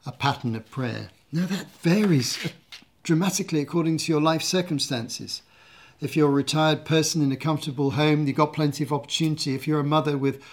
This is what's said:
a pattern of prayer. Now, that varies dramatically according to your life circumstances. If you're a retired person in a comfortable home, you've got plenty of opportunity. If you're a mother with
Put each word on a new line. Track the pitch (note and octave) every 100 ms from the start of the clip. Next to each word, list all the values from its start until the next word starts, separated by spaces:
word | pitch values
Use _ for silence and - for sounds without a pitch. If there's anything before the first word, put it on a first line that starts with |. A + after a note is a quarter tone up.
| C3+
a |
pattern | - C#3 C3+ A#2+ A2
of | -
prayer. | - B2 A2 G#2 - _
Now, | D#3+ F3+
that | F#3+ - -
varies | E3+ G3+ G#3 D3 A#2+ - D#3 - _ - - _
dramatically | - D#3+ F#3+ F3+ F#3+ D#3
according | C#3+ E3+ D#3+ D#3+
to | -
your | D3+
life | D#3 D#3+
circumstances. | - F#3 F3+ D3 - B2+ A2 - G#2+ - - _ - - - -
If | C3+ D#3
you're | D3
a |
retired | C#3 C#3 D3+ D#3 D3+ -
person | D#3+ D#3 E3
in | C#3
a | C3
comfortable | D#3+ D3 - C3 C#3
home, | A#2 D3+ D3 C#3+
you've | D3
got | D3+
plenty | D#3 D3+ C#3
of | C#3+
opportunity. | D3 - - D#3+ D3+ D3 C3
If | -
you're | D3+
a |
mother | C#3+ D#3 D3 C#3+
with | C#3 C3+ -